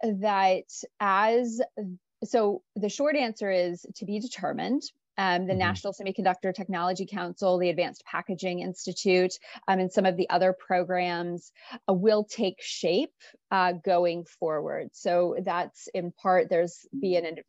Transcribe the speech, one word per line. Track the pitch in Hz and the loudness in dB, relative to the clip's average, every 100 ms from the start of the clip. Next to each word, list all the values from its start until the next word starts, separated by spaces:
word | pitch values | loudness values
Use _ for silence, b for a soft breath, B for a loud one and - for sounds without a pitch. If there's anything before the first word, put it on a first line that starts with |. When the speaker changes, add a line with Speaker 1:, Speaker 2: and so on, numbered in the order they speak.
| 233 196 | -2 0
Speaker 1:
that | 214 196 190 185 - - 247 - | 0 4 4 2 -2 -14 -14 -2
as, | 202 190 214 233 240 226 247 - 202 180 _ - | 2 4 4 4 2 -2 -4 -6 -10 -10 _ -12
so | 214 247 208 208 _ - | 0 2 2 0 _ -6
the | 208 | -4
short | - 285 302 | 0 0 2
answer | 240 214 202 | 0 -2 -2
is | 185 180 175 - - | 0 0 -2 -10 -12
to | |
be | 190 208 | -6 -6
determined. | 247 - 175 - 175 277 - - _ - | -6 -6 -6 -4 -2 -2 -4 -16 _ -4
Um, | 190 180 185 | 0 0 0
the | |
Speaker 2:
Mm-hmm. | 190 | 0
Speaker 1:
National | 185 196 202 | 0 -2 -6
Semiconductor | 185 196 190 185 180 190 | -6 -6 -2 0 0 -2
Technology | 185 185 180 175 185 | -4 -4 -2 -2 -2
Council, | 190 202 175 180 196 180 | -4 -6 -6 -2 2 2
the | 180 | 2
Advanced | 165 165 - | 0 -2 -6
Packaging | - 165 180 185 185 180 | -8 -6 -6 -6 -4 -4
Institute, | 175 180 - 180 202 180 185 - B B B | -6 -8 -8 -2 4 4 4 0 B B B
um, | 190 | 0
and | 185 | 2
some | 214 190 | 2 2
of | 175 | 2
the | 180 | 2
other | 175 185 | 2 2
programs, | 185 - 180 175 180 180 175 175 175 - _ B 240 - | 0 0 0 0 0 -2 -2 -4 -6 -12 _ B -8 -2
uh, | |
will | 185 208 214 | 2 4 4
take | 208 - 196 - | 2 -2 -4 -4
shape, | - - 170 185 311 _ B B - | -10 -4 0 0 0 _ B B -2
uh, | 196 180 180 | 2 2 0
going | 190 175 175 170 170 - | 2 2 2 0 -8 -6
forward. | 165 156 156 147 - | -2 -2 -4 -6 -8
So | - 190 175 175 - | -6 0 2 2 0
that's | 190 175 - - - | -2 -2 -4 -8 -10
in | 190 175 | -8 -6
part, | - 196 185 160 | -4 2 4 4
there's | 170 175 - - 269 | 2 0 -4 -12 -4
be | 196 175 | 0 0
an | 165 | 0
ad-, | 160 | -8